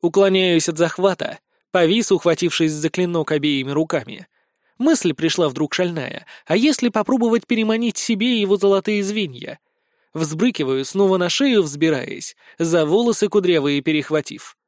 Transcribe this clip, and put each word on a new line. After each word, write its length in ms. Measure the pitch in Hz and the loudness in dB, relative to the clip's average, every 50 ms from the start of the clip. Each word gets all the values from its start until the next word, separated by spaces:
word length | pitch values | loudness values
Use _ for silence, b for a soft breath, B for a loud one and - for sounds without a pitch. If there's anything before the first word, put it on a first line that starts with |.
Уклоняюсь 640 | - 175 165 196 196 196 190 190 185 185 170 165 151 - | -2 0 2 4 4 4 4 2 2 4 2 2 2 0
от 80 | 160 | 0
захвата, 600 | 160 170 165 - - 185 196 180 _ - - - - _ _ _ _ _ _ | 0 0 0 0 0 0 0 0 _ -6 -8 -8 -12 _ _ _ _ _ _
повис, 420 | - 185 175 160 196 233 220 - | 0 2 4 4 4 2 2 2
ухватившись 600 | 196 170 - 175 165 - 180 170 - - 165 156 | 0 2 2 0 0 2 0 -2 0 0 0 0
за 180 | 156 151 156 160 | 0 -2 -4 -4
клинок 420 | - - 180 175 175 170 151 - | -2 -2 -2 -2 -2 -4 -2 -2
обеими 380 | 156 151 143 151 143 135 131 135 | -2 -2 0 0 -2 -2 -2 -2
руками. 580 | 143 151 160 160 - 147 120 - 113 - 185 _ _ _ _ _ _ _ _ _ _ _ | -2 -2 -2 0 -2 -6 -6 -6 -16 -16 -18 _ _ _ _ _ _ _ _ _ _ _
Мысль 360 | 240 302 330 - - 175 143 | 2 2 2 2 2 -2 -2
пришла 340 | - 160 165 - - 170 147 | 0 -2 -2 0 0 0 -2
вдруг 260 | 127 123 156 143 - | 0 -2 -4 -4 -2
шальная, 520 | - 180 175 170 160 131 123 - - - B B B B | -2 -2 -2 -4 -6 -8 -8 -12 -14 -16 B B B B
а 100 | - 160 | -2 0
если 340 | 214 233 311 285 - - 240 | 2 2 2 0 0 -2 -2
попробовать 560 | - 226 208 - 262 247 233 233 226 233 - | 0 -2 0 0 0 0 2 2 0 0 0
переманить 500 | _ 240 226 220 214 220 226 240 233 - | _ -2 -2 0 0 -2 -2 -2 -4 -4
себе 420 | - - - 233 190 220 254 247 226 | -4 -2 -2 -2 0 0 0 0 0
его 180 | 202 190 202 | 2 2 2
золотые 460 | 196 196 202 196 190 190 - 214 208 | 2 4 2 2 2 0 0 -2 -2
звенья? 560 | 196 190 208 220 202 156 127 120 - - - _ _ _ _ _ _ _ _ _ _ _ | -2 -4 -4 -4 -6 -6 -8 -14 -14 -16 -16 _ _ _ _ _ _ _ _ _ _ _
Взбрыкиваю, 720 | _ 160 160 151 156 156 214 254 - - 147 131 135 135 135 | _ -4 -4 -4 0 0 0 0 0 0 -2 -2 -2 -2 -2
снова 320 | - - 190 202 190 190 | -4 0 2 2 2 2
на 140 | 185 175 175 | 2 0 0
шею 320 | - - 277 277 247 214 | 0 0 2 2 4 2
взбираясь, 760 | 175 151 143 147 156 160 151 131 123 - - - - - - b b b b b | 2 0 0 0 0 0 0 0 -4 -8 -10 -12 -12 -14 -14 b b b b b
за 260 | 165 165 165 170 156 | -2 0 2 2 2
волосы 440 | 151 165 214 240 240 220 - 208 202 | 4 2 2 2 2 2 2 0 2
кудрявые 520 | - 208 185 180 175 156 139 143 143 139 | 2 2 2 4 2 2 2 0 -2 0
перехватив. 760 | 131 160 156 151 143 - 156 151 147 - - - - - - _ _ | 0 0 -2 -2 -2 -2 -2 -2 -2 -4 -14 -16 -18 -20 -20 _ _